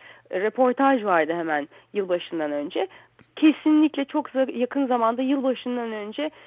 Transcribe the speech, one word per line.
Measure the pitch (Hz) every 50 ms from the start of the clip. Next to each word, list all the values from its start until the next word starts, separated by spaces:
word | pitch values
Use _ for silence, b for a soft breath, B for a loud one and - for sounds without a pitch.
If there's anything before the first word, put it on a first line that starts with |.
| B B B B B _ -
reportaj | 185 196 214 214 - 262 254 247 - 277 269 269 247 208
vardı | 208 180 165 156 151 170
hemen | 170 165 160 156 147 143 - b b b b -
yılbaşından | 202 190 180 180 175 - - 175 165 151 147 147
önce. | 147 147 170 - - 381 381 B B B B _ _ - _ _
Kesinlikle | - 302 311 269 - - 311 302 302 311 294 - 285 277
çok | - - 302 - -
za-, | - 262 262 247 - 233
yakın | 247 240 - 277 277
zamanda | 240 254 240 226 226 240 233 262
yılbaşından | 262 285 277 247 269 247 233 - 247 247 247 233 226 220
önce | 214 208 214 220 - 294 311 B B B